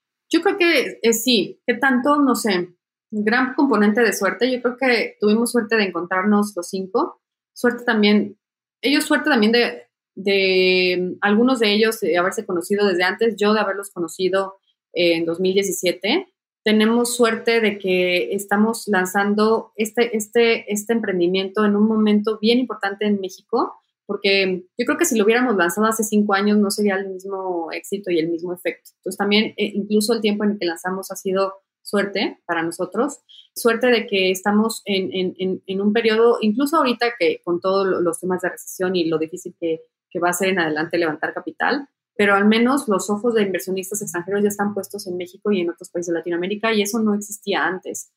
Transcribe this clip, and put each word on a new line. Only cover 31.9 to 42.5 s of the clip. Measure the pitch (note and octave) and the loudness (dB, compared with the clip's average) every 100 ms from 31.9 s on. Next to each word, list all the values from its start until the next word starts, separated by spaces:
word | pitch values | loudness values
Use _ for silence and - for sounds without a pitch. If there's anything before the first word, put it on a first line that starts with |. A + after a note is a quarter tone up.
| G3+ G3+ G3 C4+ - | -2 -2 -4 -6 -6
para | - E3+ | -6 -4
nosotros. | E3 E3 F3+ G3+ C#4 - _ - _ | -4 -6 -6 -4 -4 -6 _ -20 _
Suerte | - A#3 A3+ B3 | -2 0 2 2
de | A#3 G#3 | 2 0
que | G3 F#3 | 0 0
estamos | F#3 G#3 G#3 A3 - | 0 0 2 2 -2
en, | G3+ F#3+ F#3+ | -4 -2 -2
en, | F#3 F#3 - | -4 -4 -4
en, | F#3 F#3 - | -4 -4 -6
en | G3 | -2
un | G#3 | 0
periodo, | A3 A3 A3 A#3 - | 2 2 4 4 4
incluso | G#3+ G#3+ C#4+ D#4+ | 0 0 0 2
ahorita | C4+ A#3 A#3+ - | 0 0 -2 0
que | - - | 0 0
con | F3 E3+ | -4 -2
todos | F#3+ G3 F#3+ | 0 0 0
lo-, | E3+ | 0
los | F3 D#3+ | -2 -2
temas | F3+ F3+ | -4 -4
de | F3 | -4
recesión | - - - F#3 F#3 | -8 -14 -6 -2 0
y | D#3+ | 0
lo | D#3 | -2
difícil | D#3+ F3 F3+ - | -4 -8 -14 -6
que, | E3 D#3+ - _ _ | -4 -4 -8 _ _
que | F3 | -2
va | F3 | -2
a | |
ser | F3 F#3+ | 0 0
en | F#3+ | 0
adelante | D#3+ D3+ E3 E3+ | 0 -2 -2 -2
levantar | E3 D3+ D#3+ | -2 -2 -6
capital, | E3+ E3 - F3 C#4 C#4 _ _ - | -6 -12 -4 -2 -2 -6 _ _ 0
pero | G3+ | 2
al | G3 | 4
menos | G#3 | 4